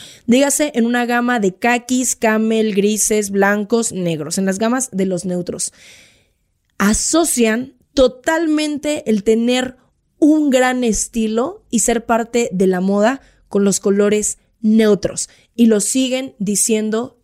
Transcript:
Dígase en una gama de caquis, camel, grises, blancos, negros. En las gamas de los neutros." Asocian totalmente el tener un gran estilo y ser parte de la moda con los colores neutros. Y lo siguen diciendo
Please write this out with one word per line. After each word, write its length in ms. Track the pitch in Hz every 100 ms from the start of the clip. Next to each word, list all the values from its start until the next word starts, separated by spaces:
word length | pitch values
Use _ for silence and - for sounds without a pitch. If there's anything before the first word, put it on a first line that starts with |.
| - - -
Dígase 440 | 247 285 277 294 240
en 100 | 233
una 220 | 247 240
gama 320 | 240 240 247
de 160 | 196 180
caquis, 600 | 233 240 240 254 247 -
camel, 600 | 226 220 220 226 220 202
grises, 560 | 202 214 - 214 202
blancos, 600 | 196 196 208 202 233 226
negros. 460 | 185 175 160 151 165
En 80 | 190
las 140 | 190
gamas 300 | 226 254 240
de 160 | 190 196
los 180 | 175 185
neutros." 480 | 180 175 - - _ - - - _ _ _ _ _ _ -
Asocian 960 | 202 214 - 311 339 - 226 220 262 _ _ -
totalmente 1120 | 254 254 - 320 330 302 302 294 302 294 -
el 140 | 220
tener 540 | 214 226 233 254 254 - _ _ _ -
un 300 | 302 311 294
gran 340 | 254 254 254
estilo 800 | 247 196 - 233 220 220 277 403 -
y 100 | 233
ser 260 | - 226 226
parte 440 | 226 233 240 233
de 160 | 180 190
la 140 | 185
moda 400 | 190 202 214 269 _ _ _
con 160 | 202
los 160 | 202 190
colores 580 | 208 196 208 208 208 - _ _
neutros. 680 | 220 220 214 202 - 175 - _ _
Y 140 | - 226
lo 120 | 214
siguen 560 | 190 262 262 254 262 -
diciendo 840 | 202 196 - 214 214 220 247 _